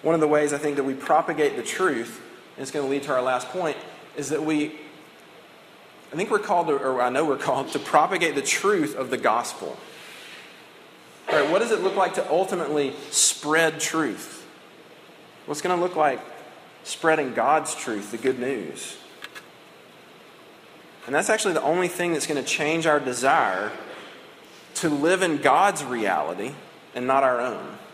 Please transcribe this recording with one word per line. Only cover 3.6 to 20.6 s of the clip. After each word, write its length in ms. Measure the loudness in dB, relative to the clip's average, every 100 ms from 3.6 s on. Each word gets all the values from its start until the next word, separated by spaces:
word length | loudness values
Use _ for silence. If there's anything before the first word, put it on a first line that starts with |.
| -2 -4 -10 -18 -16 -10
is 140 | -4
that 140 | -2
we, 300 | 0 0 0 -6 -18 -20 -20 -20 -20 -20 -20 -20 -20 -20 -20 -20 -12
I 20 | -6
think 140 | 0
we're 100 | 0
called 280 | 2 0 2
to, 80 | 0
or 260 | 0 0
I 80 | 2
know 160 | 2 0
we're 100 | 0
called 380 | 0 -2 -2
to 60 | -6
propagate 560 | 4 4 4 2 0 0
the 60 |
truth 540 | 0 0 2 2 2 -2
of 140 | -4
the 80 | 0
gospel. 600 | 2 2 -2 -8 -10 -10 -16 -18 -18 -18 -18 -18 -20 -20 -20 -20 -20 -20 -20 -20 -2
All 100 | 0
right, 100 | 2
what 100 | 2
does 120 | 2
it 100 | 0
look 140 | 0 2
like 200 | 0 0
to 140 | 0
ultimately 640 | 0 0 -2 -2 0 -2 -4 -6
spread 680 | 0 2 0 2 4 4 2
truth? 680 | -4 0 -2 -2 -10 -16 -20 -20 -20 -20 -20 -20 -20 -20 -20 -20 -10
What's 160 | -6
gonna 200 | -2 0
look 140 | 0 2
like 240 | 2 2 -8 -18 -20 -20 -20 -20
spreading 500 | -12 0 2 4 2
God's 400 | 0 4 2 2
truth, 380 | -8 -6 -6 -6
the 60 | -2
good 200 | -2 0
news? 600 | -2 -4 -6 -10 -12 -14 -18 -18 -18 -18 -20 -20 -20 -20 -20 -20 -20 -20 -20 -20 -20 -20